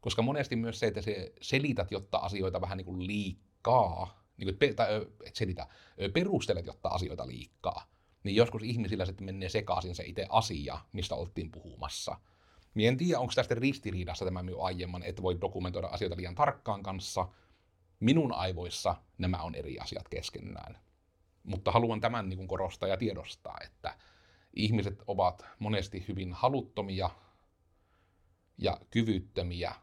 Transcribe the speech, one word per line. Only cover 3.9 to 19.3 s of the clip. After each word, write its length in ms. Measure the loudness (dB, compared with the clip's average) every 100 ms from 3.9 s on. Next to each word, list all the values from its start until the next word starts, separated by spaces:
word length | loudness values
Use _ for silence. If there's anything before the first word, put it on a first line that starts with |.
| 2 -6 -10 _ _
niin 100 | -4
kuin 100 | 4
pe-, 160 | 2
tai, 200 | 4 2
ö, 180 | 2 -2 -12 -16
et 100 | -4
selitä, 320 | -2 -2 -6 -12 -20 -4
ö, 80 | 0
perustelet 520 | 2 2 2 2 -2 -2
jotta 240 | -4 -2
asioita 380 | 0 -2 -4 -8
liikaa, 640 | -8 -12 _ -4 -4 -10 _ _ _
niin 120 | 0 6
joskus 280 | 6 4
ihmisillä 420 | -4 -2 0 0 -2
sitten 200 | -4 -8
menee 240 | -6 -2
sekaisin 460 | -2 0 0 0 -6
se 80 | -8
itse 200 | -6 4
asia, 500 | 4 4 -2 -4 -8 -8
mistä 220 | -6 -4 -2
oltiin 360 | -4 -6 -8
puhumassa. 680 | -8 -16 -10 -8 -6 -6 -8 _ _ _ -20 -8
Mie 140 | 4 4
en 100 | 6
tiedä, 220 | 2 2
onks 160 | 2 0
tästä 200 | 2 4
ristiriidassa 720 | 2 2 -4 -4 -4 -2 -2
tämä 180 | -2
minun 220 | -4 -2 -2
aiemman, 380 | -2 -4 -6
että 180 | -6 -2
voi 200 | 0 2
dokumentoida 460 | 0 -2 -4 -2 -4
asioita 300 | -2 -2 -2
liian 180 | -6 2
tarkkaan 480 | 2 2 -4 -4
kanssa. 440 | -4 -6 -4 -2 -2 -4 _ _ _ _ _ _
Minun 320 | 6 6 4
aivoissa 640 | 0 -2 -2 -6 0 0 0 -4 _
nämä 200 | 0